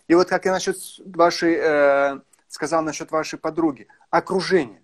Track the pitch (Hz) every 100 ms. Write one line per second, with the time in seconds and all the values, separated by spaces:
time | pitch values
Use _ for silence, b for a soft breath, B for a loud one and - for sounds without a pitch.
0 | - 175 180 180 190 185 190 185 - -
1 | 190 170 170 - 170 165 156 147 143 139
2 | 139 139 _ _ _ - 147 165 156 -
3 | 160 156 151 - 160 156 160 127 - b
4 | b 165 - 190 160 180 120 95